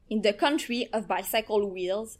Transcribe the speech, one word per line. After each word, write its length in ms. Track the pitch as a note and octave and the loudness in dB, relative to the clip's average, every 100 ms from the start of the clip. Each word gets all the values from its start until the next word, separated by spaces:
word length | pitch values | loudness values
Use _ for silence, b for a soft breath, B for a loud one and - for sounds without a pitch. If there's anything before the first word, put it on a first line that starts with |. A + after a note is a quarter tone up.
| - | -4
in 100 | A3 | 2
the 140 | G#3 | 2
country 560 | G#3 D4 D4 - A#3+ - | 4 2 2 0 -4 -2
of 160 | A3 F3+ | -4 -2
bicycle 600 | F3+ G3 A3+ G#3+ G#3+ G3+ | -2 0 -2 2 0 0
wheels 480 | F#3 F3+ G3+ A3 | -2 -2 -2 -4